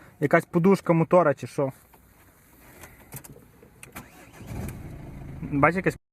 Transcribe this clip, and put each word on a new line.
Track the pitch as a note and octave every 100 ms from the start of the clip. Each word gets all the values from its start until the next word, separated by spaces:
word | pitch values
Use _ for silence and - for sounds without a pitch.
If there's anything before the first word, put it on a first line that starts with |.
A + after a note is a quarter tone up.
| - -
якась | D3 E3
подушка | - F3 F3+ F#3+ -
мотора | E3 E3 F3+ D#3
чи | C3+ A#2+
що. | - C3+ - _ _ _ _ _ _ _ _ - - - - - - - - - _ - - - - - - - - - - - - - - - - - -
Бачиш, | B2+ C#3+ D3 E3
якась | D3+ - _